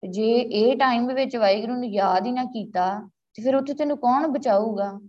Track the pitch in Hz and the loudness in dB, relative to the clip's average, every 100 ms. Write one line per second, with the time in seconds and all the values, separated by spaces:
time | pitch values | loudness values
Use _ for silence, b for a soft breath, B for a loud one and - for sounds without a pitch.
0 | 196 185 220 233 247 208 226 262 269 240 | -8 -2 2 2 2 2 2 4 2 2
1 | 240 262 269 262 208 202 220 247 247 202 | 0 -2 -2 2 2 2 0 -6 -4 0
2 | 190 185 208 254 254 233 202 180 185 202 | 2 2 0 -4 -4 -6 -6 -2 -2 -2
3 | 220 _ _ - 226 269 269 285 302 285 | -10 _ _ -6 0 0 0 -4 -2 0
4 | 247 254 320 285 262 202 220 202 196 202 | 2 2 2 -2 2 2 2 -2 -4 -6